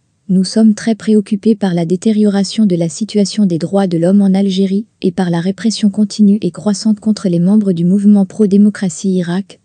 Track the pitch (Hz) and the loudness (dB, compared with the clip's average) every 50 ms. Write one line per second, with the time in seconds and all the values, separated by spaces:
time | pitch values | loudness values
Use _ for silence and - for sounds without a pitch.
0 | _ _ _ _ _ - 180 190 185 - - 226 220 220 208 - - 226 220 208 | _ _ _ _ _ -2 0 0 0 0 2 2 4 4 2 0 -2 -4 -4 -2
1 | - 220 214 214 202 - 214 196 - 220 220 202 202 185 170 175 170 165 185 180 | 0 0 0 0 0 -2 -4 -2 0 0 0 0 -2 -2 -2 -2 -2 -2 -2 -2
2 | - 226 214 214 214 208 196 202 190 190 - 220 220 190 175 165 170 165 - - | 0 0 0 2 2 2 2 0 -2 -2 0 0 0 0 0 0 -2 -4 -4 -8
3 | 220 202 - 208 196 190 - 214 208 180 170 151 170 165 196 196 196 180 175 165 | -8 -4 -2 -2 -2 0 0 0 0 0 0 -2 -4 -2 -2 -2 0 0 0 0
4 | 165 185 196 202 196 196 185 196 202 196 185 190 196 185 196 202 233 - _ _ | 0 2 2 2 2 2 2 2 0 0 0 0 -2 0 -2 -4 -4 -8 _ _
5 | - 185 180 - 185 175 170 170 165 196 190 - - 226 202 - 220 202 190 208 | -4 -4 -2 -2 -2 -2 -2 -2 -2 -4 -4 -2 -4 -4 -2 0 -2 -2 0 0
6 | 214 202 - - 208 196 202 214 - 175 - - - 208 202 - - 220 214 - | -2 -2 0 2 2 4 4 2 -2 -4 -6 -4 -4 -4 -4 -2 -2 -2 -2 -2
7 | - 214 214 - - 185 175 170 170 190 208 214 202 196 175 165 170 175 190 208 | -2 -4 -4 -2 -2 -2 0 0 2 2 2 2 2 0 0 0 0 0 0 2
8 | 202 208 208 202 196 185 - - 214 185 196 202 208 214 202 - 196 180 - - | 4 4 4 4 2 0 0 0 0 2 4 4 4 2 2 0 -4 -6 -6 -4
9 | - 190 185 185 170 170 175 196 190 - - _ | -4 -2 -2 -2 -2 -2 -4 -6 -6 -8 -16 _